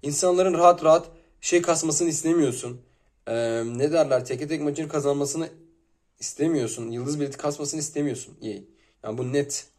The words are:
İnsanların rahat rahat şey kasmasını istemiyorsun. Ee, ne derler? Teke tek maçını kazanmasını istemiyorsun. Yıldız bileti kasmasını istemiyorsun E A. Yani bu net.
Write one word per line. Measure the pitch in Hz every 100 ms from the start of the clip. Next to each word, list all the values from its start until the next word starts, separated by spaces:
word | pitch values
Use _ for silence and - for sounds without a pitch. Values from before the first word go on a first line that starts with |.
İnsanların | 143 143 185 180 185
rahat | 170 175 170
rahat | 156 165 170 - _ _
şey | - 175
kasmasını | 170 160 160 143 170
istemiyorsun. | 151 160 170 143 123 123 123 _ _ _ _ -
Ee, | 117 117 117 117
ne | 120 143
derler? | 160 151 131 123
Teke | 127 147
tek | 160
maçını | 147 143 151
kazanmasını | 151 139 143 143 160 165 - _ _ _ _ _ _
istemiyorsun. | - - 151 156 113 - 117
Yıldız | 117 127 151
bileti | 143 139
kasmasını | 147 143 147 156
istemiyorsun | 151 - 147 117 - -
E | 113
A. | 98 - _ _ _
Yani | 113 113
bu | 123
net. | 139 143 - -